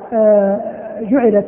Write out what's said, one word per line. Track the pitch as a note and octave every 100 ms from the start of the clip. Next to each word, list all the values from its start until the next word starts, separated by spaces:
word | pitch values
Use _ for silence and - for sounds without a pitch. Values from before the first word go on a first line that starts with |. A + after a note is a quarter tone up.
| -
آه، | A3+ G#3+ G#3 G3 G3+ - - A3 G#3+
جعلت | A3 C4+ A#3 G3+